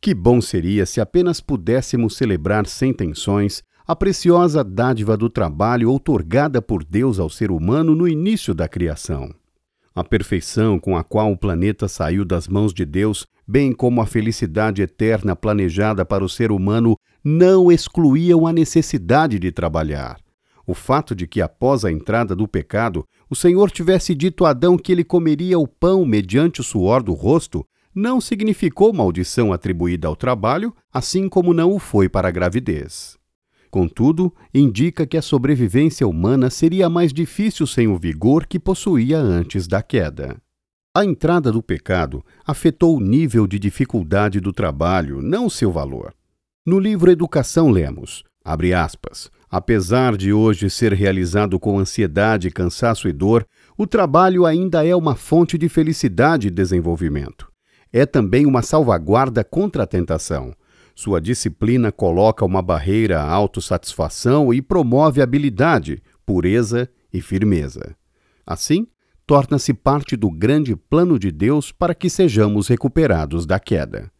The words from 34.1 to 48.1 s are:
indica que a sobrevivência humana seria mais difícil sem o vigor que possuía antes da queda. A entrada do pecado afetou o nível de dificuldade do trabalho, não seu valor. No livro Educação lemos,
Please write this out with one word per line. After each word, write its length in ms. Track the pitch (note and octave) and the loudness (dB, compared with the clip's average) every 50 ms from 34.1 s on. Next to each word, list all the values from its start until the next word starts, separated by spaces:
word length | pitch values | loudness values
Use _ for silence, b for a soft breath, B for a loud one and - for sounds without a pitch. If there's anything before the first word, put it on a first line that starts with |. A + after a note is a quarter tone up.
| E3 D#3+ F#3 F3 b b b b - | 2 2 0 -2 b b b b 2
indica 500 | C3+ C#3+ C3 G2+ G2 C#3 F3 - - E3 | 4 4 4 4 2 0 -2 0 -2 -4
que 120 | C3 - | -2 -2
a 60 | E3 | -4
sobrevivência 840 | D3+ - D3 C3+ B2 C3+ D3+ B2+ B2 G2+ F2+ C3 D3 D#3+ D3+ - C#3+ | -2 0 0 0 2 2 2 2 0 2 2 2 2 2 0 0 -2
humana 420 | G2+ E2 D#2+ F2 G#2 C3 C3+ B2+ B2+ | 0 0 0 0 2 2 2 2 0
seria 400 | - - E3 E3 E3+ F#3+ F#3 E3 | 0 0 0 0 2 2 0 2
mais 240 | E3+ F3 F3 D#3+ | 2 2 0 0
difícil 540 | C3 D3+ E3+ - - - G#3 A3 - - D#3 | 0 -2 -6 -4 -4 -2 -2 -2 0 -2 -4
sem 220 | C3+ - - A#2 A2 | -2 0 0 2 2
o 100 | G2 E2+ | 2 0
vigor 480 | F2 E2+ D#2 D#2 F2+ A#2 C#3 E3 D#3 | -2 -6 -4 0 2 2 2 2 0
que 100 | - - | -2 -8
possuía 600 | F3 - - F#3+ - - G#3 F3 B2 A2+ B2+ D#3 D#3+ | -6 -2 -2 -4 -2 -2 0 0 2 2 2 0 0
antes 480 | C#3+ G#2 F2 E2+ F2 E2 - G2+ F2 | 2 0 0 0 -2 -2 -4 -6 -4
da 160 | E2+ F#2+ G2 | -2 -4 -4
queda. 540 | G#2 _ - A#2 F2 D2+ C2+ C2+ C#2 C2 - - _ _ _ _ _ _ _ _ _ _ _ | -4 _ -2 -2 -2 -2 -6 -10 -10 -10 -12 -14 _ _ _ _ _ _ _ _ _ _ _
A 80 | F3 G#3 | 0 0
entrada 460 | G3+ D#3+ - - D#3 E3+ F3 D3 B2+ | 0 -2 0 0 2 2 2 2 0
do 100 | A2 A#2 | 0 0
pecado 640 | A2+ - F2+ D2 _ - F#2+ F2+ E2 C#2 C2 C2 b b b b b | -2 -4 -6 -6 _ -2 -2 -2 -2 -4 -6 -12 b b b b b
afetou 500 | - D3 - - E3 - _ F3+ E3 D#3+ | -8 -8 0 0 0 2 _ 2 2 4
o 40 | C#3 | 2
nível 480 | G2+ F#2+ A2+ D3 E3 C#3 A2 A2+ G#2+ F#2+ | 2 2 2 2 2 2 2 2 2 2
de 100 | G2 G2+ | 0 -2
dificuldade 800 | G2 G#2 - - C3+ - - A2+ F2 D2+ F2 G2 G#2 G#2+ F#2 G2+ | -4 -4 -2 -2 -4 -2 -2 -4 -2 0 0 0 0 0 -2 -2
do 140 | F#2 G2 | -4 -4
trabalho, 680 | F2+ - G2+ E2 C#2+ C#2 D#2+ F2 F#2 F#2 D#2+ C#2 C#2 C2+ | -4 -2 -4 -4 -2 -2 -2 0 0 0 -2 -2 -6 -6
não 300 | C#2 G2+ E3 A3 B3 G#3+ | -4 -2 -2 0 -2 -4
seu 220 | - - A#2+ G2+ | -2 0 -2 -2
valor. 420 | E2+ D#2+ C#2+ C#2 C2+ B1 - - - _ _ _ _ _ _ _ _ _ _ | 0 -2 -6 -6 -8 -12 -12 -14 -18 _ _ _ _ _ _ _ _ _ _
No 140 | D#3+ F3 G3 | 0 2 2
livro 320 | F#3+ G#3+ G#3+ F#3 E3+ F3+ | 2 0 0 4 6 6
Educação 580 | F3+ D#3 F3 - - D3+ A#2+ - - E3 E3 D3 | 6 4 2 -2 -2 -2 -2 0 0 2 4 4
lemos, 540 | A2 F#2 D#2+ C2+ B1+ - - - | 4 4 2 -2 -6 -10 -14 -16